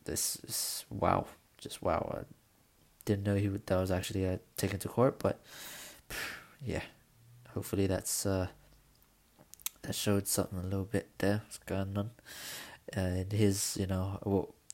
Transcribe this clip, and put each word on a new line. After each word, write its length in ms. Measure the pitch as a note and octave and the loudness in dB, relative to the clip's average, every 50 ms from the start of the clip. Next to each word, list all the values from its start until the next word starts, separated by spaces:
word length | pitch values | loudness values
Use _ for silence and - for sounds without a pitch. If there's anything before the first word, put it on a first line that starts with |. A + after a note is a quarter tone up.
| - | -8
this 320 | - - - - - - - - - | -6 -4 -2 -2 -2 -2 -4 -8 -6
is, 380 | - - - - - - - - | -4 -4 -4 -4 -4 -6 -8 -8
wow, 360 | A2+ G2 E2+ F2 F#2 F#2 - - - - _ _ _ - | -4 0 2 4 4 4 2 -2 -8 -20 _ _ _ -16
just 240 | - - - - | -14 -12 -10 -4
wow. 380 | - F2+ D#2+ D#2 - - - - | -2 0 0 0 0 -2 -4 -8
I 40 | - - - _ _ _ _ _ _ _ _ _ _ _ _ - - | -8 -10 -14 _ _ _ _ _ _ _ _ _ _ _ _ -6 0
didn't 180 | - G#2 G2 G2+ | 0 0 2 2
know 120 | G2+ G2+ | 2 2
he 140 | G2 G2+ G2+ | 4 2 2
would, 160 | G2 G#2 - - | 0 -2 -2 0
that 120 | F#2+ F#2 | 2 2
was 120 | F#2 F#2 | 2 2
actually, 360 | F#2 F2+ F2+ - G2+ G2 F#2+ F#2 | 2 0 0 0 0 0 2 2
uh, 100 | F#2 G2 - - - - | 0 -2 -4 -8 -6 -2
taken 220 | - F#2+ - G2 | -2 -2 -2 -2
to 80 | - - | -4 -2
court, 320 | - - A#2+ C3+ - - | 2 4 4 4 4 2
but, 200 | - - - - - - - - - - - - - - - - - - | 0 0 0 0 -6 -18 -18 -16 -14 -14 -14 -14 -14 -16 -16 -18 -14 -10
<sighs> 520 | - - - - - - - - - - C#3 | -8 -8 -8 -8 -8 -12 -14 -18 -18 -12 -6
yeah, 160 | A2+ E2 D2 - - - - _ _ _ - - - - - - - - | -4 -4 -4 -4 -8 -12 -20 _ _ _ -20 -20 -20 -20 -20 -16 -10 -8
hopefully 340 | G#2 G2+ - - G2 G2 F#2+ | -8 -6 -2 2 2 4 4
that's, 380 | F#2 - - - - - - | 2 2 0 -2 -2 0 2
uh, 220 | G2+ G2 F#2 F#2 F#2+ - - - - - - _ _ _ _ _ _ _ _ _ _ _ - - _ - - - - - - - | 2 2 2 2 0 -4 -10 -20 -20 -20 -20 _ _ _ _ _ _ _ _ _ _ _ -20 -20 _ -16 -12 -12 -12 -12 -10 -8
that 120 | - - | -6 -4
showed 320 | - - G#2+ G2+ G2+ G2 - | -2 2 4 4 4 4 2
something 320 | - - F#2+ - G2 F2+ | 2 0 0 0 -2 -4
a 40 | F2 | -4
little 220 | F#2 G2 G2 F#2+ | -2 0 -2 -2
bit 240 | G2 - G2 - - - - | 0 0 -2 -2 -2 -6 0
there, 220 | - F#2+ G#2 G#2+ - | 2 2 2 2 0
what's 120 | - - - | -6 -14 -14
going 380 | - - F#2+ F#2+ G2 G2 G2 G2+ | -8 -4 -2 -2 -2 0 0 -2
on. 140 | G#2 A2+ A#2 - - - - - - - - - - - - - _ - - | -2 -2 -4 -14 -20 -18 -16 -14 -12 -12 -12 -12 -12 -14 -16 -18 _ -6 -2
Uh, 40 | G2 | 0
and 320 | F#2 F2+ F#2 F#2 F#2 G2 | 0 2 2 0 0 0
his, 460 | G#2+ G#2 A2 G2+ G2 G2 - - - - | 2 4 6 6 6 4 0 -2 -2 -2
you 80 | G2 F#2 | 0 0
know, 320 | F#2+ F#2 F#2 F#2+ G2+ - - | 2 0 0 0 -2 -2 0
well, 320 | G#2 G2 F#2 - - - _ _ - | 4 4 4 2 2 -6 _ _ -6